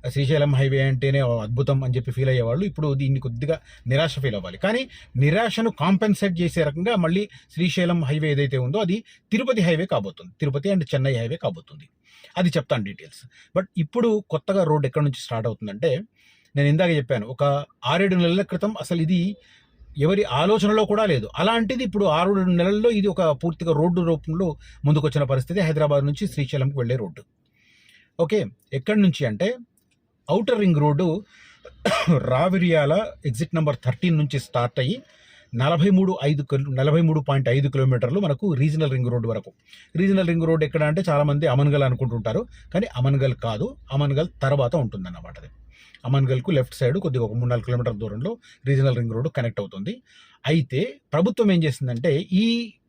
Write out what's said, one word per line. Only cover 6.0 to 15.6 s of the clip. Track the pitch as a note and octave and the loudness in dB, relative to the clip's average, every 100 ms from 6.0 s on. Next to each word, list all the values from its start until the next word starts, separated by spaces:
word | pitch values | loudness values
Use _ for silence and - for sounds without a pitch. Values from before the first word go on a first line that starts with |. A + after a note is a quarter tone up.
| G#3+ G3 G3 E3+ | 2 0 0 -2
చేసే | E3+ - | -2 0
రకంగా | D3 D3 F#3+ A3 | -2 -2 -2 0
మళ్ళీ | E3 F3+ G#3 - _ | 0 -2 -4 -12 _
శ్రీశైలం | - F3 F#3+ F3 E3+ | -4 -2 0 0 0
హైవే | C#3 D3+ D3+ | 0 -2 0
ఏదైతే | C#3 C#3+ C3 | 0 0 0
ఉందో | B2 F#3 | -2 -2
అది | G3 G#3 - _ _ | -2 -2 -6 _ _
తిరుపతి | G#3+ C4 A#3 | -2 0 2
హైవే | F3 D#3+ F#3 | 2 2 0
కాబోతుంది, | C3+ G2 - - - | -2 -4 -12 -20 -6
తిరుపతి | D3 C#3 F#3+ | -4 -2 0
and | F#3+ | -2
చెన్నై | D3 C#3+ C3+ B2+ | 0 0 0 -2
హైవే | A#2 E3 | -4 -4
కాబోతుంది. | B2 E2 - - - _ _ - - - | -6 -6 -16 -20 -20 _ _ -20 -12 -2
అది | F3+ | 0
చెప్తాను | D3+ C3+ B2+ | 0 -2 -4
డీటెయిల్స్. | G2 G2 D#2+ - - _ _ F#3 | -4 -10 -20 -20 -20 _ _ -4
But | F#3+ - | -4 -4
ఇప్పుడు | D3+ A#3+ A#3 G#3+ - | -4 0 0 0 -2
కొత్తగా | D#3 - G3 | -6 -2 0
రోడ్ | E3+ D3+ C#3 | 2 2 0
ఎక్కడి | D#3 D3 | 0 -2
నుంచి | C3 | -4
స్టార్ట్ | - A#2 A2+ | -8 -6 -4
అవుతుందంటే, | G#2 | -6